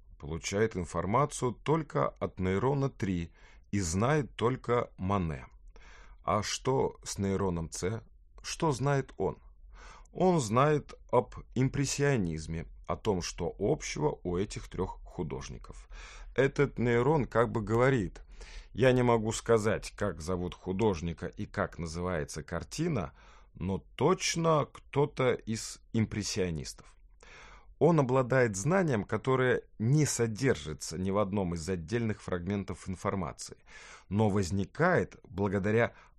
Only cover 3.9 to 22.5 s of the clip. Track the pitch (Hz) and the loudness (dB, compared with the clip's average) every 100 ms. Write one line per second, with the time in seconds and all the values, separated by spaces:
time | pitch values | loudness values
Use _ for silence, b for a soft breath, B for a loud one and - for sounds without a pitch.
3.9 | 90 117 156 113 - 113 131 - 120 - | 0 2 2 -2 0 0 0 0 0 0
4.9 | - 92 101 85 69 - - - - B | -4 -2 0 0 -4 -10 -20 -20 -20 B
5.9 | B B B - 104 98 - 131 131 107 | B B B -2 0 0 -4 -2 0 0
6.9 | - - - 98 95 98 85 82 - 87 | -4 -12 -4 0 0 0 -2 -4 -4 -4
7.9 | 110 - - - - - - 165 120 135 | -6 -10 -20 -20 -16 -12 -2 0 0 0
8.9 | 139 131 - 95 - - - - B B | 0 -2 -4 -4 -4 -16 -20 -20 B B
9.9 | B B - 180 175 110 113 147 151 - | B B 0 4 4 2 2 4 2 -2
10.9 | - - 120 - - - - 131 - 139 | -16 0 0 0 -6 -8 0 0 0 -2
11.9 | - 143 135 90 78 76 82 76 - - | 0 2 2 0 -4 -6 -8 -8 -12 -6
12.9 | 82 110 95 80 - 85 - 95 76 - | -4 0 0 -2 -4 -6 -2 -2 -2 -4
13.9 | - 147 - 90 87 107 - - - 95 | -2 -2 -2 -4 -2 -2 -6 -10 -6 -6
14.9 | - - - 82 65 69 60 - - - | -6 -14 -8 -6 -6 -10 -12 -14 -18 -16
15.9 | B B B B - 139 143 139 - 117 | B B B B 0 0 2 0 2 2
16.9 | 117 123 156 113 113 117 107 101 113 127 | 4 4 2 2 2 2 0 0 4 4
17.9 | 135 87 - - B B B B - 131 | 4 0 -6 -18 B B B B 4 6
18.9 | 127 123 117 107 107 - 113 107 85 - | 8 8 6 4 -2 6 6 6 2 -2
19.9 | - 104 80 80 90 87 - - 95 110 | -2 -2 -2 -2 -2 -2 -6 -4 2 4
20.9 | 85 85 80 85 - 104 - 87 - 85 | 2 -2 -4 -8 -8 -8 -2 -2 -2 -8
21.9 | 82 90 87 71 78 71 | -4 -2 -2 -4 -8 -8